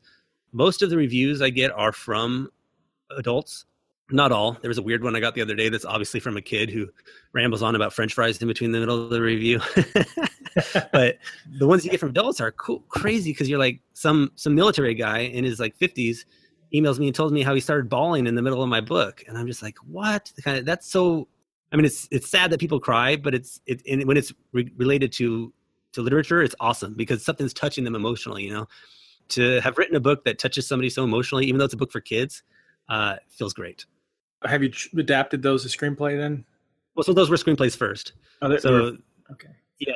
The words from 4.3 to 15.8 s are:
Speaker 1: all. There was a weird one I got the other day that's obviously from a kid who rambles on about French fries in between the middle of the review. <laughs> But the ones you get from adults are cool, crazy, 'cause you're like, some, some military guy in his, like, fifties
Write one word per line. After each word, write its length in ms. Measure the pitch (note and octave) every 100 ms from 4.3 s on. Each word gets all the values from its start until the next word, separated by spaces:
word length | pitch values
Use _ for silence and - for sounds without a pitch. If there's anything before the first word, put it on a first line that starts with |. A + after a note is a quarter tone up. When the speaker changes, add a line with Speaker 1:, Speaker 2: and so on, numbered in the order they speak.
Speaker 1:
all. 240 | A2 A2 A#2+
There 80 | B2
was 80 | A2+
a 40 |
weird 220 | G#2 A#2
one 100 | A#2+ A2
I 40 |
got 140 | A#2
the 80 | B2
other 120 | G#2+
day 140 | G#2 A2
that's 160 | A2
obviously 340 | - G#2+ G2+ A#2
from 200 | B2+ G2+
a 20 |
kid 300 | - G#2+ G#2+
who 180 | A2 G2 _ - - _
rambles 280 | B2 A#2+ A2
on 120 | A2+
about 180 | A2+ G#2
French 220 | - G#2+
fries 260 | - A2+ G#2+
in 80 | A#2
between 240 | A2 A#2
the 80 | A2+
middle 240 | A2+ A#2
of 60 | A#2
the 100 | A#2
review. 400 | A2+ A2 A#2 A#2
<laughs> 60 | - - - G#3 - - D4+ - B3+ F3+ - F#3 -
But 260 | C#3+ B2 - - - - C3+
the 80 | C#3
ones 180 | F#3
you 60 | E3+
get 100 | F3+
from 80 | D3
adults 300 | D3+ A3+ -
are 100 | A2+
cool, 280 | - - - -
crazy, 440 | - G#3 A3+ E3
'cause 160 | C#3 C3+
you're 100 | C#3+
like, 220 | C3 - _
some, 400 | - D#3+ D#3 C#3
some 200 | - D3+
military 400 | D3 G3+ E3 B2+
guy 240 | A2+ A2 A2
in 260 | B2 B2
his, 160 | B2+ A2+
like, 160 | A2
fifties 500 | -